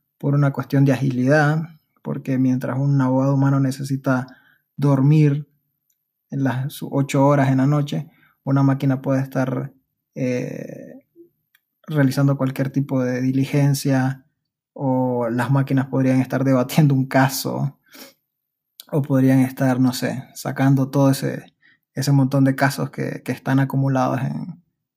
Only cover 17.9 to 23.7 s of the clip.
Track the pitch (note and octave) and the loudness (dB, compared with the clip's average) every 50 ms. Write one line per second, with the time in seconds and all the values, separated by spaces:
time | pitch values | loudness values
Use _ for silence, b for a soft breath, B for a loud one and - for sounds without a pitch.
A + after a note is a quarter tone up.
17.9 | B B B B B _ _ _ _ _ _ _ _ _ _ _ _ - - - | B B B B B _ _ _ _ _ _ _ _ _ _ _ _ -20 -14 -6
18.9 | - D3+ C#3 - C#3 C3 C3 C3 C3 C3+ B2+ B2+ - - C3+ C3 B2+ B2 C3 B2+ | -4 -4 -2 0 2 2 4 4 4 4 2 2 0 -2 0 0 2 2 2 0
19.9 | A#2+ - - A#2+ A2+ B2+ - - _ - - C3 C3 - C3+ C3+ C#3+ C3 C3 C3 | 0 -2 -4 -6 -6 -6 -10 -12 _ -12 -10 -8 -4 0 2 4 4 4 2 0
20.9 | - C#3+ C#3 C3+ C3+ - - C3+ B2 B2 - - b b b b b b b _ | 0 2 2 2 2 0 -2 -6 -6 -8 -12 -18 b b b b b b b _
21.9 | _ - C3+ C#3+ C#3+ C#3 C3+ C3 C#3 C#3 C3+ C3+ C3 C3+ C#3 C3+ C#3 - - C#3 | _ -6 -2 0 2 2 2 2 2 2 2 2 2 2 0 0 0 -4 -6 -8
22.9 | - - - - - - - - B2+ - - C3+ C3+ C3+ C#3 C3+ | -8 -8 -8 -8 -8 -8 -8 -8 -8 -6 -4 -2 0 0 0 0